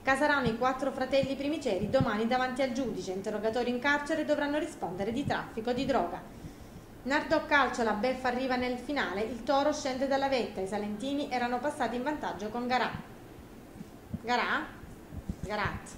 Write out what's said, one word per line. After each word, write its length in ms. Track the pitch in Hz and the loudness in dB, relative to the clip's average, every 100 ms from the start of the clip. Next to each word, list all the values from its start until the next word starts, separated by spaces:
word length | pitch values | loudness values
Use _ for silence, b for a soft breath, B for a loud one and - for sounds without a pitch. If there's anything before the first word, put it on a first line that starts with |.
Casarano, 440 | - 269 294 285 247 | 2 4 6 4 2
i 100 | 226 | 2
quattro 340 | 254 269 277 | 2 2 -2
fratelli 440 | 262 262 269 262 277 | -2 2 4 2 0
primiceri, 540 | 277 311 269 185 202 | -2 0 0 0 2
domani 380 | 262 254 208 226 | 4 4 2 2
davanti 340 | 254 254 247 | 2 0 0
al 100 | 269 | 0
giudice. 400 | 233 254 185 180 | 0 -2 -2 -4
Interrogatori 580 | 190 202 214 214 226 240 | -4 -2 0 0 0 0
in 100 | 247 | 2
carcere, 440 | 285 294 294 311 | 2 2 2 0
dovranno 340 | 302 294 285 294 | 2 2 2 0
rispondere 540 | 320 - 185 180 196 | -2 -4 -6 -2 -2
di 140 | 233 285 | 0 0
traffico 480 | 196 160 - 220 | -2 -2 -4 -2
di 120 | 247 269 | 0 2
droga. 360 | 240 175 180 - B B B B B B - | 2 2 -4 -10 B B B B B B -10
Nardò 420 | 240 285 294 311 311 | 0 0 4 2 6
calcio, 380 | 294 247 240 | 4 4 2
la 80 | 226 | 2
beffa 380 | 202 254 254 262 | 2 2 2 0
arriva 260 | 240 262 247 | 0 0 0
nel 220 | 247 247 | 0 -2
finale, 420 | - 294 185 180 | -2 0 0 0
il 220 | 220 240 | -2 -4
Toro 300 | - 277 294 | 2 4 4
scende 340 | 294 277 254 269 | 2 -2 0 2
dalla 220 | 269 277 | 2 4
vetta, 320 | 269 - - | 2 0 -2
i 60 | 190 | -2
salentini 600 | 208 208 208 269 285 294 | -2 -4 -4 -2 -2 0
erano 300 | 247 233 247 | 0 0 0
passati 380 | 294 294 240 240 | -2 0 -2 0
in 60 | |
vantaggio 440 | 254 302 196 180 208 | -2 -2 -4 -4 -4
con 200 | 226 247 | -4 0
Garà. 220 | 247 208 - - - - - - - - - - - - - | 2 0 -4 -10 -16 -16 -18 -18 -18 -18 -16 -16 -16 -10 -8
Garà? 440 | 220 240 185 247 311 - - - - - - - | 0 0 2 0 -2 -10 -16 -16 -12 -12 -6 -6
Garat. 480 | 185 208 190 160 - | -4 -2 -2 -4 -10